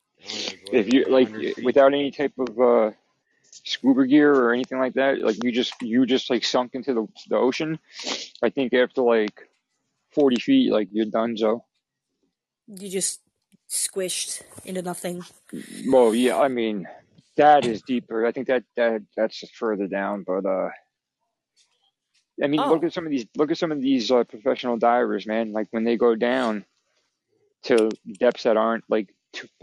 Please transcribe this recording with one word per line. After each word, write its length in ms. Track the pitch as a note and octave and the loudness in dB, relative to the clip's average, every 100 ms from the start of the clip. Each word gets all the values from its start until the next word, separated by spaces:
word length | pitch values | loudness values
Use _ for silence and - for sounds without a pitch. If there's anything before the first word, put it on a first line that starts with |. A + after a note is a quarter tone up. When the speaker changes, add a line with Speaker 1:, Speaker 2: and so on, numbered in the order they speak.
| _ _ | _ _
Speaker 1:
I 60 | - | -16
don't 440 | - - - G2 | -12 -10 -12 -2
know, 60 | B2 | 0
Speaker 2:
if 140 | G2+ | 2
you, 60 | C3 | 2
Speaker 1:
couple 120 | - C3 | 4 4
Speaker 2:
like, 160 | A#2+ | 2
Speaker 1:
hundred 240 | G#2+ - - | 0 -8 -4
feet. 100 | B2 | 0
Speaker 2:
without 280 | B2 C3+ C#3+ | 4 6 4
any 160 | C#3+ | -2
type 220 | - C#3 - | -4 -6 -4
of, 220 | B2+ G#2+ | -6 0
uh, 300 | B2 C3+ A2 - _ _ _ _ _ - - | 2 4 2 -4 _ _ _ _ _ -18 -10
scuba 400 | - B3 C4 C3 | -2 2 2 4
gear 260 | D3 D3 | 4 6
or 220 | C#3+ A#2+ | 4 2
anything 240 | A#2+ B2+ C3 | 0 -2 -4
like 160 | C3 | -2
that, 280 | A#2 C3+ C3+ | 0 0 0
like, 220 | - A2 | -2 -2
you 80 | B2 | -2
just, 220 | A#2 A#2 - | -2 -4 -4
you 240 | A#2+ A#2 B2+ | -2 2 2
just, 240 | B2+ - | 0 0
like, 140 | A#2+ | -4
sunk 320 | - C3+ B2 C3 | 0 -2 -2 -6
into 180 | A#2+ | -4
the, 140 | A#2 G#2+ - - | -4 -4 -8 -4
the 60 | G#2+ | 0
ocean. 420 | A#2+ - D#3 D#3+ _ - - - - - | 0 0 -4 -8 _ -14 -10 -10 -12 -4
I 60 | A#2+ | -4
think 240 | - B2+ B2+ | -2 0 2
after, 260 | B2 - | 0 2
like, 480 | A#2+ A#2 G#2+ - - _ _ _ _ _ _ | 2 2 0 -6 -18 _ _ _ _ _ _
forty 280 | - C#3 A#2+ | 0 2 2
feet, 320 | - C3+ A#2+ | 2 2 4
like, 180 | G#2+ G2 | 2 -2
you're 160 | G#2 A2 | -2 -2
donezo. 560 | A2+ A2+ A2+ A2 A#2 - _ _ _ _ _ _ _ _ _ - | 0 -2 0 0 0 -6 _ _ _ _ _ _ _ _ _ -20
Speaker 3:
You 220 | G3 G3 | -16 -8
just 300 | F#3+ F3+ - _ _ _ _ - | -6 -4 -6 _ _ _ _ -10
squished 720 | - - G3 F#3 - - - - - - | -6 -6 -4 -6 -6 -8 -12 -16 -20 -12
into 180 | F#3 | -8
nothing. 400 | F3+ F3 F3+ F3 F3 - _ - - - A#2+ | -8 -8 -8 -10 -14 -20 _ -16 -16 -10 2
Speaker 2:
Well, 260 | C3 A#2+ | 4 6
yeah, 240 | A2 B2 - | 4 2 2
I 80 | C#3 | 0
mean, 400 | B2 A2+ G#2+ E2+ - _ _ _ - | 0 -2 -4 -8 -16 _ _ _ 4
that 280 | D3 D3 B2 | 6 6 4
is 160 | G#2+ | -4
deeper. 420 | - B2 - A2+ | -4 -6 -4 -2
I 80 | A#2 | -2
think 160 | B2+ B2 | -2 -2
that, 160 | B2+ - - | -2 -4 -2
that, 260 | A#2 A2 G2+ - | 0 0 -6 -4
that's 220 | A2 - | -4 -4
just 160 | F2 - | -18 -6
further 320 | A#2 G#2 G2 | -4 -2 -4
down, 340 | G2 G2 G2+ F#2 | -4 -4 -4 -4
but, 180 | F#2 F#2+ | -4 -2
uh, 240 | F#2 F2+ - _ _ _ _ _ _ _ _ _ _ _ _ _ _ _ - | -2 -4 -8 _ _ _ _ _ _ _ _ _ _ _ _ _ _ _ -4
I 40 | C#3 | -2
mean, 140 | D3+ | 0
look 220 | - D#3+ | 2 0
Speaker 3:
Oh. 20 | D#3+ | 0
Speaker 2:
at 60 | |
some 120 | F3+ D#3+ | -6 -6
of 60 | |
these, 140 | C#3+ A2 - | -6 -6 -4
look 160 | D3+ | -2
at 60 | E3 | -2
some 140 | E3+ | -4
of 80 | D3+ | -2
these, 280 | C3 C3+ G#2+ | 0 0 2
uh, 120 | B2+ | 2
professional 540 | A#2 A#2 B2+ B2+ B2+ A#2 | 0 -4 -4 -4 -2 0
divers, 480 | A#2+ A#2+ A#2 G#2 G2 | 2 2 0 -2 -4
man. 260 | A2 A2 | -4 -4
Like, 140 | G#2+ A2 | -4 -6
when 120 | A2+ | -4
they 140 | A2+ A#2 | -2 2
go 180 | A#2+ A2+ | 2 2
down 500 | A#2+ C3 A#2+ G#2 - _ _ _ _ _ _ _ _ _ | 0 -2 -2 -4 -8 _ _ _ _ _ _ _ _ _
to 260 | - A#2+ A2 G#2+ - G2+ | 0 2 2 -2 -12 -2
depths 240 | B2 A2+ | 0 0
that 140 | B2+ A2 | 0 2
aren't, 260 | A2+ A2+ - | 0 -2 -2
like, 240 | A2 G2+ _ _ | -4 -4 _ _
two, 160 | - - - | -18 -18 -8